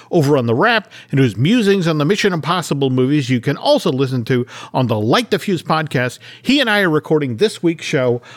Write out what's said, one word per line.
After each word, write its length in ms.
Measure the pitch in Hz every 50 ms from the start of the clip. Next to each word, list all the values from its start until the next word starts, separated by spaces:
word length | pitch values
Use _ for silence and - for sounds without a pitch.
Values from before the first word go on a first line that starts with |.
| - -
over 260 | - 175 143 139 151 139
on 80 | 120
The 80 | 117 113
Wrap, 380 | 123 180 233 233 220 196 - - - - -
and 120 | - 139
whose 160 | 135 123 95 104
musings 500 | 123 165 233 254 214 196 196 196 170 170
on 120 | 160 151
the 60 | 143
Mission 280 | 151 208 202 - 208 180
Impossible 560 | 165 143 151 175 185 156 - 165 139 139 135
movies 400 | 127 127 127 131 147 151 135 117
you 100 | 131 120
can 160 | - 143 139
also 360 | - - 277 294 269 - 185 139
listen 320 | 127 139 127 131 127 113
to 200 | - 131 123 123 - - - - - -
on 140 | 147 131 113
the 120 | 117 107
Light 320 | 104 113 160 226 247 -
the 80 | 220 185
Fuse 240 | - - 190 151 -
podcast. 560 | - 165 156 160 147 - 135 123 123 - - - - - -
He 180 | - - 254 294
and 100 | 269 226
I 120 | 208 208
are 80 | 196 175
recording 480 | 151 151 - - 165 151 147 131 117 107
this 260 | 202 220 220 - -
week's 220 | 170 170 160 -
show 360 | - - 143 127 123 120 120 - - -